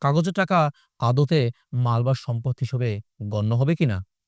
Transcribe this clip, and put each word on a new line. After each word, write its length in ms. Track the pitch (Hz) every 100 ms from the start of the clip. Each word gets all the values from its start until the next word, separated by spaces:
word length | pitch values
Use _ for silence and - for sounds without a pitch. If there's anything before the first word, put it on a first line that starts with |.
কাগজের 320 | 139 147 175
টাকা 260 | 185 185 180 151 - _ -
আদতে 400 | 117 127 143 160 120 - -
মাল 280 | 123 123 117
বা 100 | 123 131
সম্পদ 380 | - 117 127 123
হিসেবে 280 | 120 127 120 101 - -
গণ্য 300 | 104 104 107 117
হবে 180 | 135 165
কিনা? 220 | 147 95 95 _